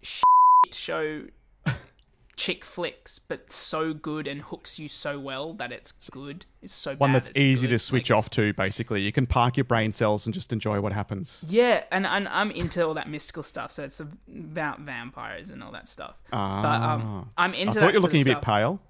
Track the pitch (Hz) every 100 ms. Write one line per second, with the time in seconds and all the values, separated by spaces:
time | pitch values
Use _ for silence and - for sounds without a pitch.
0 | - - 1017 988 988 1017 1017 - - 160
1 | 156 151 - _ _ _ - 123 - _
2 | _ _ _ - - - - - 170 -
3 | - - _ 156 _ - - 156 160 156
4 | 156 151 147 143 139 165 - - 151 -
5 | 151 143 139 131 156 151 120 120 - -
6 | - 131 143 156 - _ - - 156 139
7 | 139 131 - 139 139 131 113 113 - 127
8 | - 110 - - 104 - 98 - 117 104
9 | 101 - 127 127 123 123 127 117 110 -
10 | 110 107 - 175 - 110 107 104 101 101
11 | 104 98 - - 156 208 247 208 - 190
12 | 190 180 196 175 208 - 170 175 165 156
13 | - 156 - - 147 - 120 - 139 -
14 | 151 151 - - 156 156 151 - 147 123
15 | 120 131 110 92 - 135 98 113 - -
16 | 71 - - - 98 98 147 147 - -
17 | 113 98 - - 180 139 196 220 175 202
18 | 175 156 135 127 - 104 113 196 _